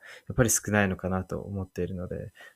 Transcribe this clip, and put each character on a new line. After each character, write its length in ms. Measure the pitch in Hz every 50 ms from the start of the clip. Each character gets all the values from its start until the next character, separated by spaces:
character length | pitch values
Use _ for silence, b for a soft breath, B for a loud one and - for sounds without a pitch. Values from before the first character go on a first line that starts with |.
| B B B B B -
や 40 |
っ 40 | 104
ぱ 80 | - 123
り 60 | 110
少 200 | - - - 104
な 100 | 104 104 101
い 40 | 95
の 80 | 92
か 120 | - - 90
な 160 | 95 92 92
と 160 | - 87 71
思 240 | - - 101 98 95
っ 40 | -
て 140 | - -
い 40 | 90
る 80 | 90 95
の 100 | 87 90
で、 260 | 90 - - - - B B B B B